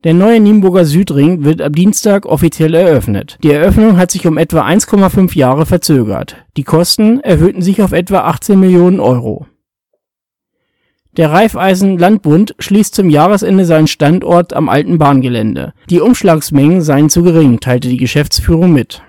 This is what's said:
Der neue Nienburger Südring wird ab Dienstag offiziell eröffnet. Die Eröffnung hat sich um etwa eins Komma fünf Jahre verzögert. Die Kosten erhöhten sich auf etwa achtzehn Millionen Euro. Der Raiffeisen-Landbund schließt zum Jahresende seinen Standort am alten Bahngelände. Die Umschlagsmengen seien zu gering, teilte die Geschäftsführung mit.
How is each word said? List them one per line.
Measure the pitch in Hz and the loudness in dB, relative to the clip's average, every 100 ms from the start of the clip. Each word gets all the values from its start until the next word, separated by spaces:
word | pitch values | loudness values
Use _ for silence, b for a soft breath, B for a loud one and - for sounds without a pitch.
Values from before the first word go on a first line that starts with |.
Der | 165 | 2
neue | 170 208 233 | 2 2 4
Nienburger | 208 214 190 185 165 | 4 2 2 2 0
Südring | 156 196 139 151 180 | 0 0 0 0 2
wird | 143 160 | -2 -2
ab | 147 147 | -4 0
Dienstag | 190 - 214 196 - | 0 0 -2 -2 -2
offiziell | 147 160 - 156 160 | -2 -2 0 0 2
eröffnet. | 185 143 - 101 - - | 2 0 -2 -6 -8 -4
Die | 147 | 0
Eröffnung | 143 180 220 220 180 | 2 2 2 2 2
hat | 180 | 0
sich | 180 170 | -2 -2
um | 151 | -2
etwa | 160 160 | -2 -2
eins | 110 185 - | 0 -2 0
Komma | 202 190 | 0 0
fünf | - 185 170 | 0 0 0
Jahre | 127 139 156 | 0 0 -2
verzögert. | 180 - 139 107 98 131 - _ - | -2 0 0 0 -6 -10 -16 _ -10
Die | |
Kosten | 139 160 175 - 214 247 | -2 -2 -2 0 0 0
erhöhten | 262 156 175 196 | 0 2 0 0
sich | 180 196 | -4 0
auf | 185 | 0
etwa | 165 180 190 - | -2 -2 -2 -2
achtzehn | 160 - 196 | -6 0 2
Millionen | 185 180 180 190 | 4 4 2 2
Euro. | - 123 117 - - _ _ _ _ _ _ _ _ _ _ _ _ _ _ _ _ | 0 -2 -4 -10 -14 _ _ _ _ _ _ _ _ _ _ _ _ _ _ _ _
Der | - 156 | -2 0
Raiffeisen-Landbund | 165 220 - 190 185 196 185 175 208 151 156 208 - | 2 0 0 -2 0 0 0 0 0 0 0 0 -6
schließt | - 196 208 | -2 0 0
zum | - 185 | -2 0
Jahresende | 147 170 202 190 190 175 | 2 2 0 0 0 2
seinen | 156 156 | 2 0
Standort | - 147 175 - 175 175 | 0 0 0 0 -2 0
am | 131 156 | -4 -2
alten | 127 147 165 | -2 -2 0
Bahngelände. | 147 139 127 120 110 - - - - | 2 0 -2 -4 -4 -6 -10 -16 -4
Die | 170 | 0
Umschlagsmengen | 196 247 196 160 - 143 143 185 | 0 0 0 0 0 0 2 2
seien | 156 143 151 | 0 0 2
zu | 175 | 2
gering, | 175 160 147 117 | 2 2 2 0
teilte | 131 123 127 | -2 -4 -4
die | 123 | -4
Geschäftsführung | 127 - 147 - - 165 180 | -2 -2 -2 -4 0 0 2
mit. | 151 - - | 0 -2 -12